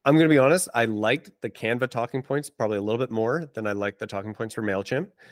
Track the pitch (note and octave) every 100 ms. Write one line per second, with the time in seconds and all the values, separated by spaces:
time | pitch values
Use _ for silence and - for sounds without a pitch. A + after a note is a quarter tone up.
0 | C#3 D#3 D#3+ D3 C3 F#3 - A#2+ A2+ G#2
1 | A2 B2+ - - A2+ - A2+ B2 B2+ A#2+
2 | A#2+ C3+ - C#3+ D3 - A2 G#2 G#2 A#2
3 | B2+ A2 A2+ D#3 D3+ A2 G#2+ G2+ G2+ -
4 | G#2+ G2+ G#2+ G#2 A2 - G#2+ F#2+ G2 C3
5 | F#3+ _ -